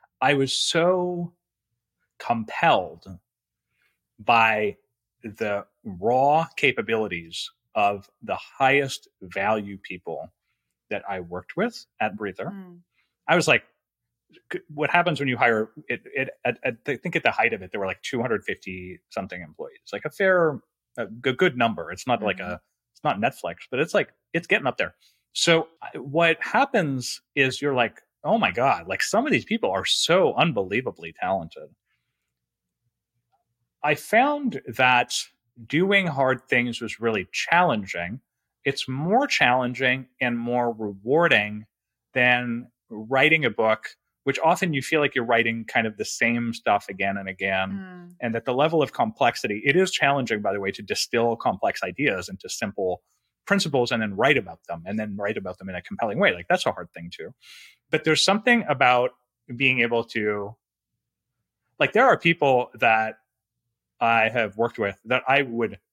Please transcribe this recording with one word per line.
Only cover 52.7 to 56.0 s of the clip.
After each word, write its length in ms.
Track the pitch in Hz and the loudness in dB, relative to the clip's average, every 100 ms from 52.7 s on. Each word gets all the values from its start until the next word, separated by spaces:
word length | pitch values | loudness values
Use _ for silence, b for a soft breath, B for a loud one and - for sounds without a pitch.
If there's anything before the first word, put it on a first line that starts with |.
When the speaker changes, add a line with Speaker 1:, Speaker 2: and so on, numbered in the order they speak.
| 101 92 87 _ _ _ _ - | -4 -4 -4 _ _ _ _ -2
Speaker 1:
principles 440 | 202 160 135 120 | 0 0 0 0
and 100 | 117 | -2
then 120 | 107 | -2
write 220 | 98 131 135 | 2 2 2
about 240 | 90 85 - | 0 -10 -12
them, 140 | 82 87 | -10 -8
and 120 | 107 | -6
then 180 | 107 101 | -6 -4
write 220 | 101 110 | -4 -4
about 200 | 95 92 | -8 -10
them 100 | 95 | -10
in 40 | |
a 60 | 90 | -12
compelling 360 | - 98 | -10 -6